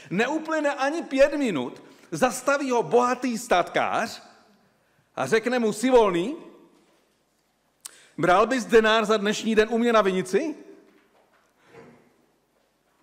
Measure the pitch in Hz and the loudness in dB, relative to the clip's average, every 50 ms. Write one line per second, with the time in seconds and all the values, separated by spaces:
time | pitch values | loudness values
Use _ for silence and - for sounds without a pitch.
0 | - - 160 185 233 254 302 320 311 - 320 320 302 294 277 - 262 277 302 339 | -14 -8 -2 -2 -2 0 -2 -6 -4 -4 -4 -2 -2 -2 -2 -2 -4 -4 -4 -4
1 | 269 - 277 403 539 302 320 294 285 240 190 139 123 123 - - - - - - | -8 -6 2 2 2 2 2 -2 -2 -2 -2 -4 -6 -8 -10 -16 -20 -20 -20 -20
2 | - - - 160 - 254 208 - - - 277 285 302 262 247 240 220 151 147 240 | -20 -12 -6 -2 -2 -2 -2 -2 -2 -2 -2 -2 -2 -2 -2 -2 -2 2 2 2
3 | 247 247 254 247 - 262 233 214 - - 220 180 170 - - 160 123 98 95 139 | 2 2 -2 -2 -4 -6 -6 -6 -2 0 0 0 0 0 -2 -2 -2 0 -2 -2
4 | 202 226 - - - - - _ _ _ _ _ _ _ _ _ _ _ _ _ | -4 -4 -8 -16 -20 -20 -20 _ _ _ _ _ _ _ _ _ _ _ _ _
5 | _ _ _ - 127 131 190 226 220 247 247 254 233 214 196 - - 262 262 240 | _ _ _ -6 -4 0 0 0 0 0 -2 0 0 -2 -2 -2 0 4 6 6
6 | 220 202 180 170 175 220 311 - - - - - - _ _ _ _ _ _ _ | 6 4 2 0 -2 -4 -8 -12 -14 -20 -20 -20 -20 _ _ _ _ _ _ _
7 | _ _ _ _ _ _ _ _ _ _ _ _ _ _ _ _ _ - - - | _ _ _ _ _ _ _ _ _ _ _ _ _ _ _ _ _ -20 -20 -20
8 | - _ _ - 151 170 175 190 220 220 254 262 214 180 196 226 220 220 214 226 | -20 _ _ -4 2 2 4 4 4 2 0 -4 -2 4 4 4 6 6 2 2
9 | 220 196 220 214 196 202 214 - - 208 226 208 220 214 240 226 233 240 226 220 | 2 0 0 0 0 -2 -4 -2 -2 0 2 2 2 2 2 0 0 2 4 4
10 | 202 196 185 185 180 - - 196 302 320 302 - - - - - - _ _ _ | 2 2 0 -2 -4 -2 -2 -2 -2 -2 -8 -10 -14 -20 -20 -20 -20 _ _ _
11 | _ _ _ _ _ _ _ _ _ _ _ _ _ _ - - - - - - | _ _ _ _ _ _ _ _ _ _ _ _ _ _ -20 -20 -20 -20 -20 -20
12 | _ _ _ _ _ _ _ _ _ _ _ _ _ _ _ _ _ _ _ _ | _ _ _ _ _ _ _ _ _ _ _ _ _ _ _ _ _ _ _ _